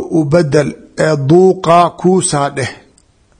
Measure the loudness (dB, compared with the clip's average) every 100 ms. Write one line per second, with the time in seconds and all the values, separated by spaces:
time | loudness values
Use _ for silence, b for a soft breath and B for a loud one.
0 | -2 -4 0 0 0 0 -2 -8 -14 -4
1 | -2 -2 2 4 4 2 2 2 2 -2
2 | 0 0 0 -2 -4 -6 -8 -10 _ _
3 | _ _ _